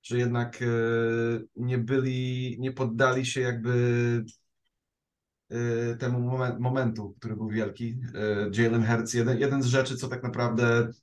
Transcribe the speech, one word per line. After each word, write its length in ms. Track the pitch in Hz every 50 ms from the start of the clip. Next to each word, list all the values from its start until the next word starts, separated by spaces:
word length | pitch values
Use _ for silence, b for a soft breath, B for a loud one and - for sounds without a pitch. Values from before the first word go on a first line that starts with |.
że 160 | - - 120 123
jednak, 440 | 123 120 120 120 117 117 - -
y, 840 | 123 120 117 117 113 113 117 117 117 113 113 117 117 117 117 113 - - _
nie 220 | - 127 123 127 120
byli, 760 | 113 113 135 135 131 127 127 127 127 127 127 127 127 127 - 113
nie 140 | 131 131
poddali 540 | 127 131 131 117 113 113 135 131 127 131 131
się 140 | 123 - 135
jakby, 340 | 123 123 120 117 110 123 123 120 123 123 120 120 120 120 120 117 110 113 - _ _ _ _ _ _ _ _ _ _ _ _ _ _ _ _ _ _ _ _ _ _ _
y, 440 | - 120 120 117 117 117 120 117 117 117
temu 180 | 131 123 123 120
momen-, 400 | 120 123 127 127 127 120 - -
momentu, 560 | 123 127 131 135 123 113 107 110 101 98 - _
który 180 | - 113 107
był 120 | 101 110 107
wielki. 520 | 107 110 107 98 - - 120 117 120 127 123 - - - 107 104 104 101 104 101 95
Y, 60 | 113
Jalen 240 | 117 113 117 117 110
Hurts, 280 | 113 117 113 113 - -
jeden, 240 | 120 117 123 123 113
jeden 240 | 139 139 139 135
z 40 | 131
rzeczy, 300 | 123 123 135 131 - 135
co 120 | 123 135 123
tak 140 | 127 123
naprawdę 680 | - 120 - 120 120 120 113 117 120 117 117 117 117 113 - _